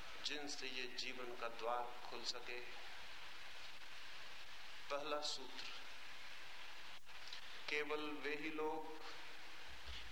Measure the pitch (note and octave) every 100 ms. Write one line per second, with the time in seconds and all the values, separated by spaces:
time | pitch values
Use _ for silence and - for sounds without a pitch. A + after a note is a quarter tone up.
0 | - - - D3 D3 - C3 B2+ B2 B2
1 | A#2+ B2+ A#2+ B2 A#2 - A2+ B2 A#2+ -
2 | - A#2+ A2+ B2 B2 B2 A#2+ - - -
3 | - - - - - - - - - -
4 | - - - - - - - - - C#3+
5 | D3+ D3 D3 C3 B2+ - - - - -
6 | - - - - - - - - - -
7 | - - - - - - - D3 D3 D3+
8 | D3+ C#3+ C#3 D3+ D#3 D3+ D#3 D#3+ - -
9 | - - - - - - - - - -
10 | -